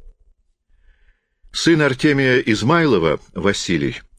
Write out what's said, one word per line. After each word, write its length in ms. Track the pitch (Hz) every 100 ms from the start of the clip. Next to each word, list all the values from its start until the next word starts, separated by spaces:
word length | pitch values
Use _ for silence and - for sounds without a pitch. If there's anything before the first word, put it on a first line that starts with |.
| - _ _ _ _ _ _ _ _ _ _ _ _ _ -
Сын 280 | - 160 165
Артемия 600 | 143 127 156 139 131 127
Измайлова, 800 | 117 107 110 170 156 101 80 67 -
Василий, 680 | - 92 95 - 82 69 - -